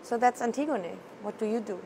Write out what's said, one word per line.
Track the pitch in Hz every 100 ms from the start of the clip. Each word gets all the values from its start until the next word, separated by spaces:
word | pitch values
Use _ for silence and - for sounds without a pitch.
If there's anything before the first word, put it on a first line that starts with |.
So | - 240
that's | 247 247
Antigone. | 240 226 302 247 175 190 - -
What | 208 226
do | 214
you | 226
do | 214 185